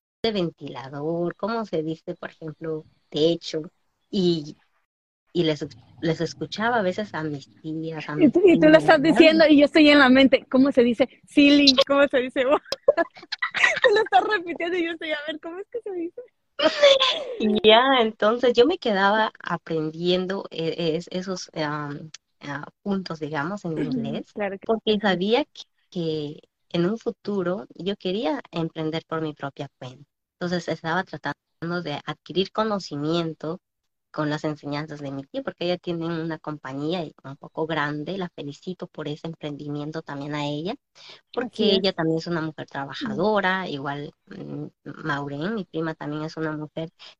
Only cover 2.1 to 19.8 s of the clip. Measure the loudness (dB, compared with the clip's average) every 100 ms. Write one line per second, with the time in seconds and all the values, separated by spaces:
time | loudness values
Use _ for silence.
2.1 | -12 -14 -14 -16 -12 -10 -10 -12 _ _
3.1 | 0 2 2 -4 -10 -10 _ _ _ _
4.1 | 0 2 0 -4 -14 _ _ _ _ _
5.1 | _ _ -2 0 -2 -6 -12 _ -6 -2
6.1 | -2 -4 -6 -10 -4 -2 0 0 -4 -6
7.1 | -8 -8 -8 -12 _ -10 -8 -8 -10 -6
8.1 | 4 6 8 6 8 8 8 8 6 6
9.1 | 8 8 8 8 8 6 8 8 8 8
10.1 | 8 6 4 2 2 4 4 2 2 -2
11.1 | _ _ 4 6 8 6 4 2 2 2
12.1 | 2 -2 -2 0 0 -2 -2 0 2 0
13.1 | -8 -16 -8 -6 0 0 2 2 2 4
14.1 | 2 2 -2 -4 -6 -4 -2 -4 -6 -6
15.1 | -8 -8 -10 -12 -14 -12 -12 -10 -8 -10
16.1 | -12 -20 _ _ -2 -2 4 6 6 2
17.1 | -2 -8 -4 0 4 6 8 6 4 2
18.1 | 0 0 2 2 4 4 2 -2 2 2
19.1 | 2 0 -4 -8 -8 -4 -4